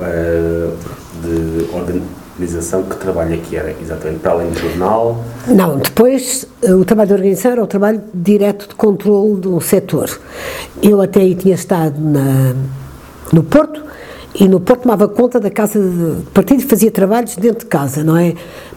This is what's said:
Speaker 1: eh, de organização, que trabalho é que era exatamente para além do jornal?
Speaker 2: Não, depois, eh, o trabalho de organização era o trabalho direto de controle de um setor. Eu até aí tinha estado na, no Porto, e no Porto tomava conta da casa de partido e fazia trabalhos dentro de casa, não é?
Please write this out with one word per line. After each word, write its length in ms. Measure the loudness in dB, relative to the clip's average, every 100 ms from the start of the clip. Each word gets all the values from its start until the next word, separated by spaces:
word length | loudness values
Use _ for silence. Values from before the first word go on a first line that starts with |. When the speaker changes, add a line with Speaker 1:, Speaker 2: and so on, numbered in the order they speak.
Speaker 1:
eh, 680 | -4 -2 0 0 0 -2 -4 -6 -12 -16 -16 -12
de 440 | -4 -4 -2 -4 -4
organização, 1080 | -4 -4 -6 -6 -12 -16 -10 -6 -6 -4 -4
que 140 | -4 -6
trabalho 380 | -6 -4 -2
é 20 | -4
que 200 | -6 -8
era 180 | -8 -8
exatamente 380 | -10 -8 -8 -6
para 140 | -2
além 180 | -2 -2
do 80 | -4
jornal? 680 | -6 -2 0 0 0 -4 -8 -8 0
Speaker 2:
Não, 320 | 2 2 0
depois, 680 | -2 0 2 2 -2 -8 -10 -2
eh, 120 | 2
o 100 | 4
trabalho 240 | 4 4 4
de 60 |
organização 380 | 2 2 0 0
era 100 | 0
o 40 | 0
trabalho 360 | 0 0 0 -6
direto 560 | -4 2 2 2 -2 -8
de 60 |
controle 680 | 0 2 2 2 2 2 0
de 80 | 0
um 120 | -2
setor. 600 | -2 -2 -2 -2 -4 -6 -14 -14 -12 -12 -14 0
Eu 180 | 2 4
até 200 | 4 2
aí 140 | 2
tinha 200 | 2 2
estado 460 | 0 0 0 0 0
na, 540 | 0 2 2 2 2 0 -4 -8 -14 -18 -20 -20 2
no 100 | 2
Porto, 380 | 4 2 2 -2 -14 -18 -18 -18 -10
e 140 | 2 4
no 120 | 4
Porto 220 | 4 2
tomava 240 | 2 2 2
conta 300 | 2 2 2
da 120 | -2
casa 280 | 0 0 2
de 440 | 0 0 -2 -2 0
partido 280 | 2 4 2
e 40 |
fazia 260 | 4 4 4
trabalhos 460 | 4 2 2 -2 0
dentro 240 | 0 0
de 60 | -2
casa, 360 | -2 -2 -2
não 140 | 2 4
é? 180 | 2 0 -8 -18 -18